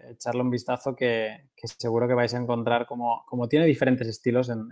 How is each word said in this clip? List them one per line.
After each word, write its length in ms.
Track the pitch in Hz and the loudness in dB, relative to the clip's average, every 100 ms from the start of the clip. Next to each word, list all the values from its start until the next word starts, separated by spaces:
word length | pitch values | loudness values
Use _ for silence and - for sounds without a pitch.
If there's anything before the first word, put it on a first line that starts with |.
| 123 | -16
echarle 320 | 117 123 120 | -8 -4 0
un 80 | 127 | 0
vistazo 440 | 123 120 123 - | 0 -2 -4 -4
que, 540 | 123 127 113 110 110 _ _ | -2 0 0 -2 -6 _ _
que 120 | 117 | -14
seguro 380 | - 120 117 123 | -8 -2 0 2
que 80 | |
vais 200 | 123 120 | 2 2
a 40 | 120 | 0
encontrar 480 | 120 117 113 120 120 | -2 -2 0 0 0
como, 380 | 120 120 117 - | -4 -4 -4 -6
como 220 | 123 120 | -6 0
tiene 160 | 147 | 4
diferentes 420 | 165 131 131 127 113 | 4 4 2 2 0
estilos 440 | 113 127 120 123 | -4 0 2 0
en, 180 | 113 113 | -4 -8